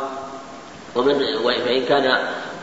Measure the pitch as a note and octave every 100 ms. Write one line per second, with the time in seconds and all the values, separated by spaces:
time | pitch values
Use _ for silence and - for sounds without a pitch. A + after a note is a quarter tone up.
0 | - - - - - - - - - A#2+
1 | C3+ C#3 - - A#2+ A#2 A#2+ C3 - C#3+
2 | C3 B2+ - - - -